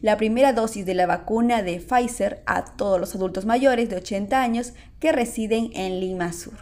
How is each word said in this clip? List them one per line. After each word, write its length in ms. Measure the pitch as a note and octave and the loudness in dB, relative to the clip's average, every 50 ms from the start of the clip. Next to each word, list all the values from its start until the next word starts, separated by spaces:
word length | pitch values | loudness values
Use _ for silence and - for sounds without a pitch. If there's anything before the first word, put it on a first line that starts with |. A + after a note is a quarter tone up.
la 160 | - G#3+ G#3 | 4 2 2
primera 360 | G#3+ A3 A3 A3 A#3 C4 C#4 B3+ | 2 2 0 4 6 6 6 6
dosis 320 | A3+ A3 A3+ A3+ G#3 F#3+ | 2 0 -2 -4 -6 -4
de 100 | F3+ F#3 | -2 2
la 120 | F3+ F3+ | 2 2
vacuna 560 | F3 E3+ C#3 - - A3 A3+ A#3 A#3+ A#3+ A3+ G3+ | 2 2 -2 -2 -2 0 2 2 2 2 2 0
de 160 | F3+ E3+ F3 | -2 -4 -6
Pfizer 640 | F3 - B3+ B3 B3 A#3 A#3+ - G3 G3+ - - - | -4 0 2 2 2 0 -2 -2 -2 -2 -2 -4 -4
a 180 | - F3+ F3+ F3+ - - | -2 -2 -2 -2 -6 -8
todos 240 | - G#3 G3+ F#3+ F#3 | -4 0 0 0 0
los 160 | F#3+ F#3+ - | 0 -2 -4
adultos 300 | F#3+ F#3 F#3 F3+ F#3+ F#3+ | -4 -4 -2 -2 -2 0
mayores 440 | A3 A#3 A#3+ C4 C#4 B3+ A#3 A#3+ A3+ | 2 2 4 4 4 4 4 0 -2
de 80 | F#3+ | -4
ochenta 460 | F3+ F3+ - G#3+ F#3+ G3+ G#3 C4+ C4 C4 | -6 -6 -6 -6 -6 -2 0 0 0 2
años 300 | A#3+ A3+ A#3 B3 A#3+ - - - - - - | 2 0 -2 -4 -6 -10 -18 -20 -20 -14 -2
que 140 | - D#4 D#4 | 0 2 2
residen 580 | C4+ A#3+ A#3 - - A3 G#3 A3 A3+ A#3 A3 - | 2 0 -2 -2 -4 -2 0 0 0 0 -2 -4
en 260 | - F#3+ F#3 F#3 F3+ | -6 -4 -4 -4 -4
Lima 320 | F#3 F#3 F#3 F3+ F3 F3 E3+ | -4 -4 -2 -2 -4 -4 -4
Sur. 220 | F3 - - - - | -8 -12 -14 -16 -18